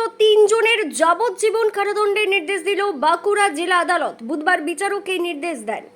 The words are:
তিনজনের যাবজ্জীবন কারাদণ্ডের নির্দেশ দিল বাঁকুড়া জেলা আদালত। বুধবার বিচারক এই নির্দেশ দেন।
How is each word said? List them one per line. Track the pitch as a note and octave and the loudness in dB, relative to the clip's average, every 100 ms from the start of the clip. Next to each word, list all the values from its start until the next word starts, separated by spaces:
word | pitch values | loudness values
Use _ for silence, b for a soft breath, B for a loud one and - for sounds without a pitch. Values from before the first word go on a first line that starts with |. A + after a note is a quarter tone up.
| A4+ | -4
তিনজনের | - G#4+ G#4+ G4+ A4+ A4+ A4+ D#4+ | 2 4 6 6 4 2 2 0
যাবজ্জীবন | D4+ D#4+ E4+ A#4+ F#4+ G#4+ A4 A4 | 0 2 2 0 0 0 2 -2
কারাদণ্ডের | G4+ G4+ G#4 G#4 G4+ G#4 | 0 -2 0 0 0 0
নির্দেশ | G4 D4+ F4+ | 0 -2 -4
দিল | E4 F#4+ G4+ | -2 -2 -2
বাঁকুড়া | D4 D4+ E4+ G4+ G#4 G4+ | 0 0 0 0 2 0
জেলা | D4 F4 F4+ | 0 0 0
আদালত। | D#4+ F4 A#3+ - | 2 0 -2 -6
বুধবার | A3+ D4+ D#4 F4 | -8 -4 0 0
বিচারক | D4+ E4+ G4 G4+ - | -2 -4 -4 -4 -4
এই | F#4 | -4
নির্দেশ | F4 D4 E4+ C#4 | -4 -6 -6 -8
দেন। | A3 G#3 - | -8 -8 -10